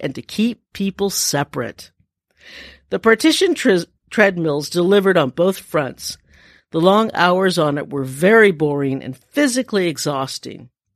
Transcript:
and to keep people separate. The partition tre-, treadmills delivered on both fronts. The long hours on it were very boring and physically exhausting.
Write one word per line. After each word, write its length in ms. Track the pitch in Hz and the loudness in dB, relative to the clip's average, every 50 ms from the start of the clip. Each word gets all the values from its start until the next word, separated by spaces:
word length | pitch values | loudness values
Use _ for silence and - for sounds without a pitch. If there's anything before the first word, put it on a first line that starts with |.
and 120 | - 147 127 | -8 -8 -8
to 60 | 131 | -10
keep 400 | - - - - 220 240 220 - _ _ - | -14 -10 -4 -2 -2 -2 -2 -6 _ _ -8
people 360 | - 196 196 185 - 202 196 | -6 -6 -6 -4 -4 -4 -4
separate. 840 | - - - - - 143 143 - - 135 117 104 - - - - _ _ _ _ _ _ _ _ _ _ _ - - - - - - _ _ - | -4 -4 -4 -2 -2 -2 -4 -4 -6 -8 -8 -8 -10 -16 -20 -20 _ _ _ _ _ _ _ _ _ _ _ -20 -20 -20 -20 -20 -20 _ _ -8
The 100 | - - | -6 0
partition 560 | - 226 226 220 - 320 294 - 381 359 302 | 2 2 2 4 4 2 2 2 2 0 0
tre-, 300 | - - 262 190 175 165 - _ _ _ - | 0 2 2 2 2 0 -4 _ _ _ -6
treadmills 600 | - 226 208 196 185 175 160 156 143 151 147 - | 0 2 2 2 2 0 -2 -2 -2 -2 -4 -4
delivered 460 | - 175 175 185 202 208 185 196 180 | -2 0 2 4 4 4 4 4 2
on 140 | 170 143 123 | 2 2 0
both 280 | - - 175 190 185 | 0 0 0 0 0
fronts. 600 | - - - - 160 139 123 - - - - - - _ _ _ _ _ _ _ _ _ _ | -4 -6 -6 -4 -4 -4 -4 -8 -12 -12 -14 -14 -14 _ _ _ _ _ _ _ _ _ _
The 100 | - 160 | -2 2
long 300 | 165 190 196 214 226 - - | 4 4 4 4 2 0 0
hours 440 | - 175 180 180 185 190 185 175 | 0 0 2 2 2 0 0 0
on 200 | 170 151 147 143 | 0 0 0 -2
it 120 | 147 - - | -4 -6 -8
were 140 | 143 139 131 | -8 -8 -8
very 480 | 131 131 139 170 196 226 226 214 202 | -8 -4 0 2 4 6 6 6 4
boring 500 | 170 143 156 147 143 143 139 135 135 135 | 4 2 0 -2 0 -2 -2 -2 -4 -4
and 140 | - 131 131 | -8 -10 -14
physically 720 | - _ _ - 285 294 262 233 262 254 - 220 196 180 | -14 _ _ 0 0 0 2 0 -2 -4 -2 -2 -2 0
exhausting. 840 | 170 143 - - 156 143 135 135 - - - - 127 98 92 120 - _ _ _ _ _ | -2 -4 -4 -4 -4 -4 -4 -4 -6 -8 -12 -14 -14 -16 -16 -20 -20 _ _ _ _ _